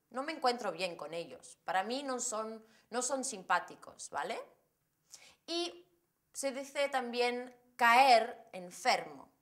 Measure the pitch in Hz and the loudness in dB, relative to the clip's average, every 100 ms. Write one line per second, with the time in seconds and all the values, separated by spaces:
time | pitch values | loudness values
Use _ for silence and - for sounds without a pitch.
0 | _ 240 302 320 254 240 208 160 180 160 | _ -8 -6 -2 0 0 -4 -4 -6 -6
1 | 151 165 165 - - - - 185 202 262 | -8 -8 -10 -14 -20 -12 -2 -2 -2 -4
2 | 277 247 - 214 220 220 - _ _ 233 | -4 -4 -4 -6 -6 -10 -18 _ _ -6
3 | 247 269 247 196 180 175 175 143 - - | -2 -2 -4 -6 0 0 0 -12 -18 -16
4 | - 143 165 330 - _ _ _ _ _ | -8 -6 -4 -6 -12 _ _ _ _ _
5 | _ - - _ - 339 349 349 _ _ | _ -20 -20 _ -6 -4 -4 -8 _ _
6 | _ _ _ - 277 254 269 302 277 262 | _ _ _ -6 -6 -6 -6 -2 0 0
7 | 240 240 240 247 247 - _ - 233 240 | -2 0 0 0 -8 -16 _ 4 8 8
8 | 269 226 226 - - 185 180 - 247 170 | 10 8 6 -4 -14 -14 -14 -2 0 0
9 | 160 143 - _ | -2 -14 -20 _